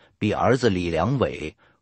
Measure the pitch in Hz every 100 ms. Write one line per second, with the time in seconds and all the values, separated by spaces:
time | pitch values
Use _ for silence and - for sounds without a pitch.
0 | _ _ 107 76 90 127 123 90 87 80
1 | 98 135 80 65 78 - _ _